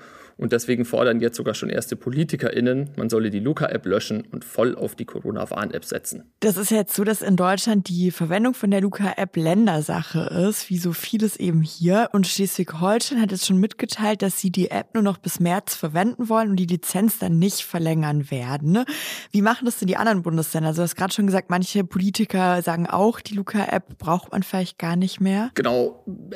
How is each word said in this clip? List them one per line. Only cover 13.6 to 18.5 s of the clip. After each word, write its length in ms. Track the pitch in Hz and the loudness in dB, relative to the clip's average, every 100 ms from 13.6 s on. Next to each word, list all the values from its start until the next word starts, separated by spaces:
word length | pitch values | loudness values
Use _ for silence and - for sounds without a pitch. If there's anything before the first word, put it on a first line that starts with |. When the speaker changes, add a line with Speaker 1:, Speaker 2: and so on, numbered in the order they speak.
Speaker 2:
mitgeteilt, 600 | 208 - 226 - 214 214 | 2 0 -6 -2 -2 0
dass 180 | 196 - | 0 0
sie 100 | 190 | -2
die 200 | 185 180 | 0 0
App 240 | - - | -2 -4
nur 80 | 220 | 0
noch 160 | 202 185 | 2 0
bis 220 | 175 - | -4 0
März 340 | 175 185 - | 0 0 -2
verwenden 560 | - 160 165 214 240 233 | -6 -2 0 0 0 0
wollen 180 | 220 220 | 0 2
und 80 | 190 | 2
die 80 | |
Lizenz 540 | 175 180 - 185 214 - | 0 -2 -2 0 2 2
dann 200 | 185 165 | 2 4
nicht 220 | 196 - | 2 0
verlängern 680 | - 175 160 160 151 147 139 | -6 -2 0 0 0 0 -2
werden. 560 | 135 123 | -4 -4